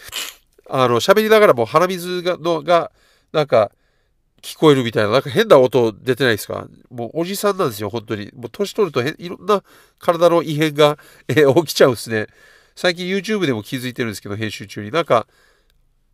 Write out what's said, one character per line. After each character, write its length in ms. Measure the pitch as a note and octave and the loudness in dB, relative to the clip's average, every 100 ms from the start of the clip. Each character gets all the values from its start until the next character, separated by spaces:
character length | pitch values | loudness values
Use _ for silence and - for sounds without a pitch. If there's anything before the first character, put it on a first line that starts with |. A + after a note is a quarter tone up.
| - - - - _ _ - | -16 -12 -12 -16 _ _ -6
あ 180 | C3+ B2+ | 0 2
の、 140 | A#2+ | 2
喋 200 | - G3+ | 2 2
り 80 | A3 | 4
な 100 | A3 | 4
が 80 | G3+ | 6
ら 60 | |
も 120 | B2+ A2 | 4 2
鼻 200 | D3+ F3+ | 0 0
水 360 | F#3 F3 F3+ | -2 -8 -6
が、 140 | F3 E3 | -6 -6
の、 260 | D#3+ D#3+ | -4 -4
が、 280 | D3+ E3+ D3 _ _ _ _ | 0 0 0 _ _ _ _
な 120 | D#3 | -4
ん 40 | D3 | 0
か、 240 | A#2 G2+ _ _ _ _ _ _ _ | 2 0 _ _ _ _ _ _ _
聞 160 | - - | -16 2
こ 140 | D#3 | 4
え 40 | C3+ | 4
る 80 | |
み 80 | A#2 | 2
た 100 | A2+ | 0
い 20 | |
な、 80 | G#2 | 0
な 80 | B2+ | 0
ん 20 | |
か 80 | C#3+ | 0
変 180 | C#3 A3+ | 0 4
な 120 | D3+ | 6
音 320 | B2+ C3 A2+ | 6 4 0
出 240 | F#2 A#2 B2 | -2 -4 0
て 80 | |
な 80 | C3 | 0
い 20 | |
で 40 | G#2+ | 0
す 100 | - | -4
か？ 200 | G2+ G2+ - _ | -10 -10 -18 _
も 180 | B2 A#2 | -12 -10
う 120 | D3+ | -6
お 40 | F3 | -6
じ 100 | G3 | -4
さ 160 | G3+ | -2
ん 60 | F#3+ | -2
な 80 | D#3+ | -4
ん 40 | |
で 60 | G2+ | -4
す 60 | |
よ、 80 | G#2 | -8
本 160 | A2+ A2 | -8 -8
当 100 | G#2+ | -10
に。 160 | G2+ | -10
も 140 | - A#2+ | -14 -12
う 20 | |
年 240 | - G3+ | -8 -6
取 140 | - F#3+ | -4 -2
る 40 | |
と 120 | C3+ | -2
へ-、 100 | B2+ - | -4 -6
い 100 | F3 | -12
ろ 80 | - | -8
ん 80 | F3+ | -2
な 180 | G3+ - _ _ _ | -2 -4 _ _ _
体 300 | - E3 E3+ | -2 2 4
の 120 | E3+ | 2
異 140 | D3+ D3 | 0 -2
変 180 | D#3 | -2
が、 240 | C#3+ D3 D3+ - _ - | 2 2 2 -10 _ -2
え 180 | C3+ C#3 | 2 4
ー、 160 | C3 | 4
起 60 | D#3 | 2
き 60 | - | 4
ち 80 | |
ゃ 40 | D#3+ | 2
う 40 | |
ん 20 | |
で 60 | A#2 | 2
す 100 | - | -4
ね。 180 | A2 G#2 _ _ _ _ - | -4 -6 _ _ _ _ -6
最 200 | F3+ F3 | -4 -4
近 120 | F3+ | -4
YouTube 380 | G3 F#3 G#3+ D#3+ | -6 -4 -4 -2
で 80 | |
も 80 | A2 | -4
気 160 | - C3+ | -6 -8
づ 100 | B2 | -8
い 60 | |
て 100 | A#2+ | -6
る 60 | A#2 | -8
ん 20 | |
で 40 | G2 | -8
す 60 | |
け 80 | G#2 | -10
ど、 60 | G#2 | -8
編 160 | A2 | -8
集 160 | - G#2+ | -10 -14
中 160 | - | -14
に。 80 | G#2 | -6
な 100 | D3+ | -4
ん 40 | D#3+ | 0
か、 220 | A#2 - _ _ _ _ _ _ _ _ | 0 -2 _ _ _ _ _ _ _ _